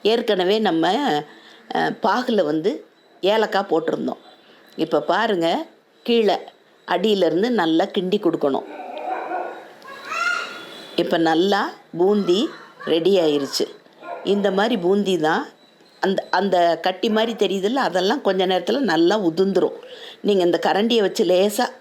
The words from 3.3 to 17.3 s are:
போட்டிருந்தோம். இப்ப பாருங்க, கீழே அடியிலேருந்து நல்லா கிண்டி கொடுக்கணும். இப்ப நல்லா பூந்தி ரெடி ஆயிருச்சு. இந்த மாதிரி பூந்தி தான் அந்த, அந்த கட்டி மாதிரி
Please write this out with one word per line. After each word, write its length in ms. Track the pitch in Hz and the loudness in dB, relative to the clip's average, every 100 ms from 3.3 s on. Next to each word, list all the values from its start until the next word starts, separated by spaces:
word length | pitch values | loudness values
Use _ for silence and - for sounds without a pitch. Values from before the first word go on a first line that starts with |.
| 220 214 196 196 | 2 2 -2 0
போட்டிருந்தோம். 480 | 165 160 - 127 - - - - - - - | -2 0 -4 -4 -8 -16 -20 -20 -20 -18 -6
இப்ப 240 | 156 151 | 0 0
பாருங்க, 640 | - 180 220 190 165 226 320 _ _ _ | 2 0 2 0 0 0 -4 _ _ _
கீழே 360 | - 233 208 170 - _ _ _ - | 0 2 2 0 -4 _ _ _ -4
அடியிலேருந்து 600 | 180 214 196 170 160 240 | 0 2 2 2 2 0
நல்லா 360 | 226 165 160 | 0 2 0
கிண்டி 360 | 196 208 185 208 | 0 -2 -2 0
கொடுக்கணும். 440 | 180 160 143 135 - - - - - - - 359 - - - - - 1077 - 1077 - 1077 1077 - - - - - | 0 0 0 -2 -6 -14 -12 -10 -8 -8 -6 -6 -8 -12 -18 -20 -20 -16 -8 -4 -2 -2 -6 -12 -16 -18 -6 -4
இப்ப 200 | 170 170 | -2 0
நல்லா 540 | 165 160 190 202 294 - - 165 | 2 2 2 0 -2 -8 -14 0
பூந்தி 480 | 185 208 175 185 311 - - - | 2 2 2 0 0 -6 -20 -14
ரெடி 340 | - 165 170 196 | -2 0 4 4
ஆயிருச்சு. 500 | 160 143 135 - - - - - - - | 4 0 -2 -4 -6 -8 -20 -20 -14 -8
இந்த 260 | - 202 196 | -2 0 0
மாதிரி 320 | 190 226 240 | 0 0 0
பூந்தி 380 | 175 202 190 180 | 2 2 2 0
தான் 260 | 156 180 294 - _ _ _ _ | 2 0 -4 -16 _ _ _ _
அந்த, 260 | 180 190 - | -2 -2 -2
அந்த 480 | 180 202 180 170 160 | -2 2 4 4 2
கட்டி 280 | 185 185 233 | -2 -2 0
மாதிரி 360 | 214 226 | 0 0